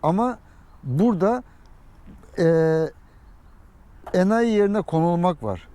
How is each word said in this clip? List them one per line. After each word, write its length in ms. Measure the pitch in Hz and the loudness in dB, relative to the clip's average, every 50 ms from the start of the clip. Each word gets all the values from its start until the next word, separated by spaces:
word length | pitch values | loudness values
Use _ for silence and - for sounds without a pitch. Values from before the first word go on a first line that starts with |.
| - | 0
Ama 360 | 147 170 196 233 254 240 214 - - - - - - - - - | 0 0 0 -2 -2 -4 -8 -14 -20 -20 -20 -20 -20 -20 -16 -10
burada, 600 | 139 123 143 202 240 220 170 175 202 240 247 247 - - - - - - - - - - - - - - - - - - - | -6 -2 0 2 2 2 2 0 0 0 -2 -6 -12 -20 -20 -20 -20 -20 -20 -20 -20 -20 -20 -20 -20 -20 -20 -20 -16 -6 0
e, 60 | 175 165 165 165 160 160 160 160 160 156 - - - - - - - - - - - - - - - - - - - - - - - - - | 0 2 2 2 2 2 0 0 -2 -4 -6 -14 -20 -20 -20 -20 -20 -20 -20 -20 -20 -20 -20 -20 -20 -20 -20 -20 -20 -20 -20 -20 -18 -4 -2
enayi 400 | 180 185 196 220 226 233 233 220 | 0 2 2 2 2 0 2 2
yerine 300 | 208 208 202 202 214 170 | 2 2 2 0 -2 -4
konulmak 600 | - - 160 160 170 175 170 170 185 180 - - | -2 -2 0 0 0 0 0 0 -2 -2 -2 -6
var. 260 | 107 95 90 - - | -8 -8 -8 -10 -18